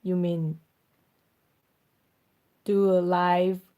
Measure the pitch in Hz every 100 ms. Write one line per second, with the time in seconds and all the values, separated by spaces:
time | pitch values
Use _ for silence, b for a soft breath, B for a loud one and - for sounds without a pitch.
0 | 190 180 175 170 160 160 _ _ _ _
1 | _ _ _ _ _ _ _ _ _ _
2 | _ _ _ _ _ _ - 202 196 185
3 | 175 180 180 175 180 185 -